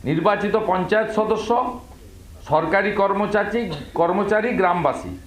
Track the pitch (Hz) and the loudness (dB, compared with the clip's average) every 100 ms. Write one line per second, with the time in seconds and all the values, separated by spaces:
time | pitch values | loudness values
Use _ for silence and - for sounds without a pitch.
0 | 120 160 185 208 202 220 - 185 175 214 | 0 2 2 2 0 0 0 0 2 0
1 | 220 - 214 214 214 240 254 - - - | 2 -2 0 0 0 0 0 -8 -16 -20
2 | - - - - - 151 160 196 196 202 | -20 -20 -20 -18 0 0 2 2 2 2
3 | 196 196 208 208 202 226 208 147 - - | 2 2 0 0 0 -2 -4 -8 -8 0
4 | 170 190 202 214 226 190 180 175 156 123 | 2 2 2 0 0 2 2 2 0 -2
5 | 90 90 | -8 -12